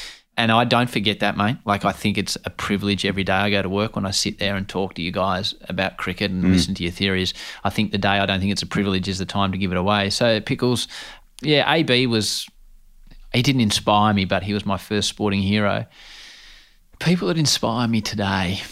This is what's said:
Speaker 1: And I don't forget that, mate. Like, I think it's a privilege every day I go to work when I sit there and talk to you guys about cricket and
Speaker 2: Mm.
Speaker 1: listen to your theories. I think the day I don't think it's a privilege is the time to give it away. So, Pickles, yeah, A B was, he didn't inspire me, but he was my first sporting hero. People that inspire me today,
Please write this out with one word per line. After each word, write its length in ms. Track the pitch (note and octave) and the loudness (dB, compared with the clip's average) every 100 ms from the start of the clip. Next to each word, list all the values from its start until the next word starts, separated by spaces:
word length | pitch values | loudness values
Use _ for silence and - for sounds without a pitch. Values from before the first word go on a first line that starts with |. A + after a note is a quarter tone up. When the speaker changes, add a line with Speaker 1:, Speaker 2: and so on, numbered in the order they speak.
| - - _ - | -14 -18 _ -2
Speaker 1:
And 160 | A2+ | 2
I 100 | A2+ | 4
don't 260 | A#2+ A#2+ B2 | 4 2 2
forget 300 | B2 G#2 G2 | 0 0 0
that, 160 | G2+ F#2+ | -2 0
mate. 220 | G#2 C3+ G#2+ | 0 0 -2
Like, 180 | G2+ | 0
I 80 | G2+ | 0
think 260 | - G#2+ G2+ | 0 -2 -2
it's 200 | F#2+ - - | -4 -6 -8
a 40 | |
privilege 560 | - - G2+ G2+ G2 G2 | -8 -2 -2 0 0 0
every 200 | F#2+ F#2+ | -2 0
day 80 | |
I 160 | F#2+ G#2 | 0 2
go 120 | G2+ | 0
to 60 | F#2+ | 0
work 300 | G2+ A2 - | -2 -2 -2
when 80 | F#2+ | -2
I 60 | |
sit 280 | - - - | -2 -4 -2
there 160 | G2+ G2 | -4 -2
and 120 | F#2+ | -4
talk 240 | F#2 F#2+ - | -4 -4 -4
to 60 | |
you 100 | E2+ | -6
guys 420 | F#2 F#2+ F#2 G#2 - - | -2 -2 -2 -4 -8 -8
about 300 | F#2+ F#2+ - | -4 -4 -4
cricket 340 | F#2+ F2 G2+ | -8 -4 -2
and 140 | F2+ F2+ | 0 4
Speaker 2:
Mm. 60 | |
Speaker 1:
listen 200 | F#2 F2+ F#2+ | 4 2 -2
to 80 | |
your 100 | F2 | -4
theories. 400 | - G2 F#2 F#2 - - - G2 | 0 0 0 -2 -6 -14 -6 -4
I 40 | |
think 220 | A2+ G2+ | -2 -2
the 60 | G2+ | 0
day 100 | G2 G2+ | 2 2
I 60 | G2 | 2
don't 140 | F#2+ | 0
think 140 | G2 | 0
it's 80 | F#2+ | -2
a 40 | F2+ | -2
privilege 420 | G#2 G2+ F#2+ F#2+ | -2 0 0 -2
is 80 | F#2+ | -4
the 60 | F2+ | -4
time 260 | G2+ G2 | -2 0
to 60 | F#2+ | 0
give 140 | F#2+ | 0
it 40 | F2+ | 0
away. 320 | F#2+ G#2 G2 | 2 2 0
So, 300 | - A#2+ G#2+ | 2 2 2
Pickles, 480 | - C#3 B2 A#2 - - - - - - | 0 0 2 0 -2 -10 -16 -20 -20 -6
yeah, 280 | D3 D3 - | 2 4 4
A 100 | E3 | 2
B 240 | C3+ B2 B2+ | 4 4 4
was, 400 | A2+ G#2 - - - - - - - - - - | 2 0 -4 -8 -16 -20 -20 -20 -20 -20 -20 -2
he 80 | C3 | 2
didn't 180 | C3+ C3 | 2 4
inspire 540 | G#2 - - G#2 G#2+ | 2 2 2 4 6
me, 100 | G2+ | 4
but 200 | F#2 F#2+ | 2 -2
he 100 | G2 | -2
was 120 | G2+ G2+ | -4 -2
my 120 | F#2+ | -4
first 320 | - G#2 G#2 | -2 -2 -2
sporting 320 | - G#2 G2 | -2 0 0
hero. 440 | G2 G#2+ G2+ G2+ A2+ - - - - - - - - _ _ - | 2 2 2 0 -4 -14 -20 -20 -20 -20 -20 -20 -20 _ _ -4
People 280 | D#3+ F3+ F#3+ | 0 2 2
that 100 | E3 | 2
inspire 520 | C#3+ - A2+ A2+ A#2 | 2 2 0 0 2
me 100 | A2+ | 0
today, 640 | G#2 G#2 F#2+ F#2+ F2+ F#2+ - | -2 -4 -2 0 -2 -4 -8